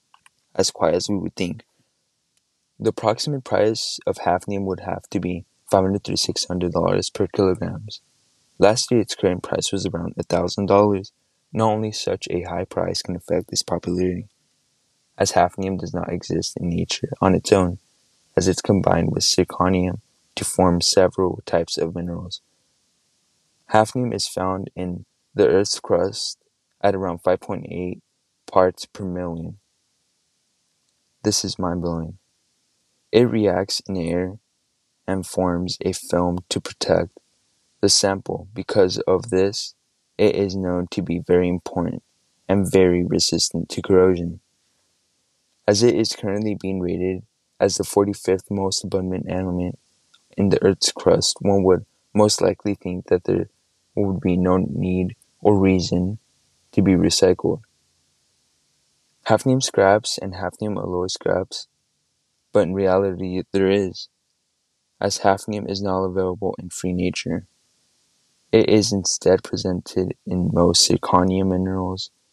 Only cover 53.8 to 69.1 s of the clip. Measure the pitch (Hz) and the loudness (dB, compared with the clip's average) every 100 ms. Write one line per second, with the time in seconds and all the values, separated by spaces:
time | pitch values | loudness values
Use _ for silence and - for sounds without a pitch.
53.8 | _ - 101 92 92 90 90 92 92 - | _ -2 -2 0 0 2 4 2 2 -2
54.8 | 95 92 90 - _ _ 101 104 95 95 | -2 0 -2 -6 _ _ 2 4 6 4
55.8 | 80 90 90 110 _ _ _ _ _ - | 2 0 -2 -4 _ _ _ _ _ 2
56.8 | 98 90 87 - 92 92 - - - _ | 4 4 4 4 2 4 0 -4 -8 _
57.8 | _ _ _ _ _ _ _ _ _ _ | _ _ _ _ _ _ _ _ _ _
58.8 | _ _ _ _ - 107 135 131 - - | _ _ _ _ 0 0 2 0 0 2
59.8 | 98 107 - - 98 90 92 - 107 101 | 4 4 2 -8 -8 -8 -8 -6 -8 -6
60.8 | 98 90 92 - - 90 95 - - _ | -6 -4 -6 -4 -2 -2 -2 -10 -16 _
61.8 | _ _ _ _ _ _ _ - 87 95 | _ _ _ _ _ _ _ 0 2 0
62.8 | 95 92 98 90 92 92 - 98 95 98 | 2 2 0 -4 -6 -6 -2 0 2 2
63.8 | 95 90 - _ _ _ _ _ _ _ | 0 -6 -18 _ _ _ _ _ _ _
64.8 | _ _ 101 - 101 98 - 104 - 95 | _ _ -4 0 2 2 -2 -8 -6 -6
65.8 | 98 92 95 92 92 90 95 - 90 - | -2 -2 -2 -2 -2 -2 -6 -6 -10 -8
66.8 | 90 90 90 87 - 85 - _ _ _ | -4 -2 -2 -4 -6 -6 -6 _ _ _
67.8 | _ _ _ _ _ _ _ 110 - 107 | _ _ _ _ _ _ _ 4 6 4
68.8 | 101 101 90 | 4 -2 -4